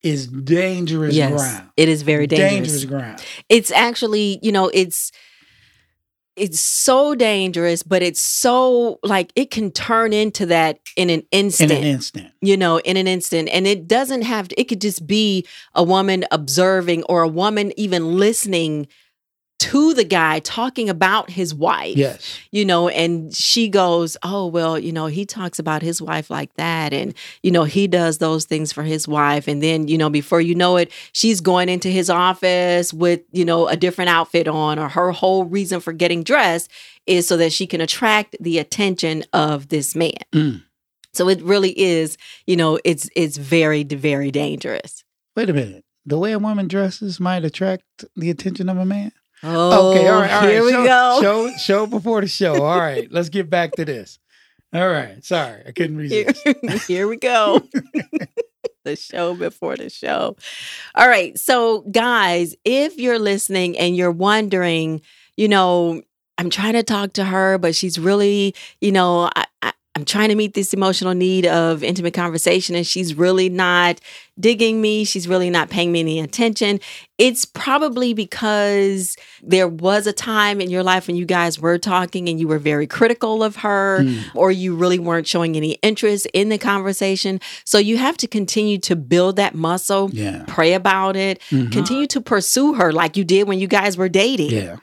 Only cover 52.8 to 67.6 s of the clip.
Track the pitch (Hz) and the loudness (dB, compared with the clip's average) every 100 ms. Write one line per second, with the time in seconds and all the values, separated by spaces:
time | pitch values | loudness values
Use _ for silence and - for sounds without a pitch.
52.8 | 165 135 117 170 175 185 170 175 170 - | 0 -4 -4 -4 -4 -4 -2 -2 -2 -4
53.8 | 156 127 98 - _ _ _ _ _ 170 | -6 -8 -12 -20 _ _ _ _ _ -2
54.8 | 185 160 123 101 - 175 135 107 - 127 | 0 -2 -6 -14 -6 -4 -4 -10 -16 -6
55.8 | 165 151 147 214 220 269 285 277 233 214 | -4 -4 -4 -4 -2 -2 0 -2 -2 -6
56.8 | - 180 202 233 254 240 214 269 - 277 | -4 -2 -2 -2 0 2 4 2 0 -10
57.8 | - 302 - 311 - - - _ - _ | -6 -10 -8 -8 -8 -10 -12 _ -14 _
58.8 | - 147 - 180 175 180 170 - 170 - | -10 -10 -10 -6 -4 -4 -6 -6 -8 -8
59.8 | - - - 76 - - - - - - | -10 -10 -6 -4 -4 -6 -16 -16 -16 -16
60.8 | - - 247 233 175 - - 254 233 220 | -8 4 6 6 2 -4 0 2 4 0
61.8 | 185 202 240 240 190 175 170 - - 254 | 0 0 2 2 2 0 -2 -4 -2 0
62.8 | 302 330 247 233 208 196 - 190 180 175 | 0 -2 -2 0 0 -2 -2 -2 -2 0
63.8 | 175 180 180 170 190 214 214 190 175 165 | -2 0 0 0 2 2 0 0 0 0
64.8 | 160 160 _ _ _ - 214 202 185 175 | -2 -6 _ _ _ -2 2 4 4 2
65.8 | 170 165 - _ _ - 175 190 208 233 | 0 -2 -10 _ _ -8 -6 -2 0 0
66.8 | 226 208 202 202 190 190 190 190 | 0 -2 -4 -4 -2 0 2 2